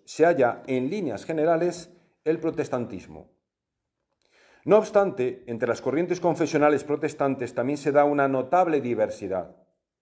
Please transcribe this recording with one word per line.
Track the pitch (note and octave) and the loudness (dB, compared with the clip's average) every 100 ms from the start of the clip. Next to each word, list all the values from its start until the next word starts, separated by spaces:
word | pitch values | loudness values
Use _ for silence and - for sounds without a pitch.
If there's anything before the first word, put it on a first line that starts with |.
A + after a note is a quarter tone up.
se | - - | -8 2
halla, | D#3+ E3 A#2+ A2+ - | 4 4 2 0 -4
en | B2+ C3 | -2 -2
líneas | G#3 E3 G2+ | -4 -4 -6
generales, | - D#3+ D#3 E3 F3 E3+ - _ _ _ | -6 -2 2 2 0 -4 -14 _ _ _
el | - E3 | -4 -2
protestantismo. | E3 D#3 C3+ B2+ A#2 F#2+ F2 D#2 - _ _ _ _ _ _ _ _ _ _ _ _ _ | -2 -4 -4 -4 -6 -10 -16 -20 -20 _ _ _ _ _ _ _ _ _ _ _ _ _
No | - G#3 | 4 4
obstante, | G#3 G#3 G3 - B2 - - | 4 2 2 0 -4 -4 -8
entre | A#2 A#2 | -2 0
las | A2 | 0
corrientes | - C3+ F3 E3+ | -2 -2 -2 0
confesionales | F3 D3+ D#3 D3+ D3 D3 | 0 0 0 4 4 2
protestantes | - D3 D3+ D3+ C#3 C3 A#2+ | 0 -4 -4 -2 -2 -2 -6
también | - B2 C#3+ | -4 -4 -2
se | C#3+ | 0
da | C#3 | 4
una | D3 C#3+ C3+ | 4 2 0
notable | C3+ B2+ F3 F3+ D#3 | 0 0 2 2 0
diversidad. | B2 A2 G#2 - G2 F#2 E2+ - _ _ _ _ | 0 -2 -2 -4 -6 -6 -6 -14 _ _ _ _